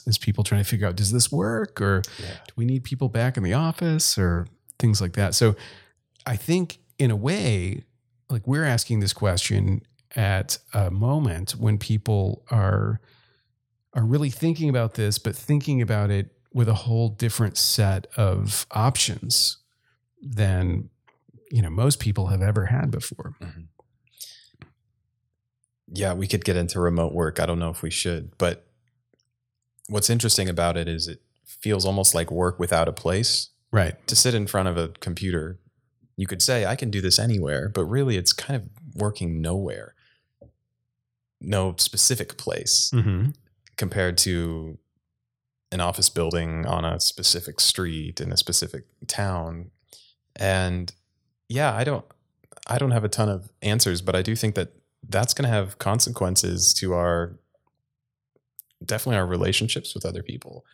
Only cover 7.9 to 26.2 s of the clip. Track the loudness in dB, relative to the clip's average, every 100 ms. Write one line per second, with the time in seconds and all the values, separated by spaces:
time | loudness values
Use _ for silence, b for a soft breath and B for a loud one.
7.9 | _ _ _ _ -4 0 0 2 2 2
8.9 | 0 0 0 0 0 2 2 2 0 -4
9.9 | _ _ 0 2 2 -2 -6 _ -2 0
10.9 | 2 0 2 0 -2 -6 -2 0 0 0
11.9 | -2 2 2 2 -2 -2 2 2 2 0
12.9 | -2 b b b b b _ _ _ _
13.9 | 0 2 2 0 0 0 2 2 2 0
14.9 | 0 -2 0 -2 -6 0 0 2 0 2
15.9 | 2 2 0 -2 _ _ 0 4 2 2
16.9 | 2 2 0 -2 2 0 2 0 4 2
17.9 | 2 -4 0 2 2 0 -2 -4 2 2
18.9 | 2 -2 -2 -2 2 2 -2 _ _ _
19.9 | _ _ _ -8 0 2 4 2 0 -4
20.9 | _ _ _ _ -20 -2 0 2 2 2
21.9 | 2 0 0 0 2 2 2 2 0 0
22.9 | -2 -8 -10 -14 -14 -16 -16 -20 _ _
23.9 | _ _ B B B B B -20 _ _
24.9 | _ _ _ _ _ _ _ _ _ _
25.9 | -4 -2 -2